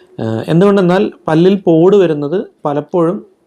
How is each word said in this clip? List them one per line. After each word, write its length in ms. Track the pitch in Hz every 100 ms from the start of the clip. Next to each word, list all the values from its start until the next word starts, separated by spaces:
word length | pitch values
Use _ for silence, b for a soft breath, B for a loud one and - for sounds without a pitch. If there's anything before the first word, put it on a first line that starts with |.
| b -
ഏഹ്, 240 | 113 110 -
എന്തുകൊണ്ടെന്നാൽ 640 | 165 202 202 175 185 214 - -
പല്ലിൽ 280 | 160 180 202
പോട് 400 | 180 160 180 202
വരുന്നത് 500 | 175 147 143 185 - _ 151
പലപ്പോഴും, 600 | 143 147 180 165 214 - _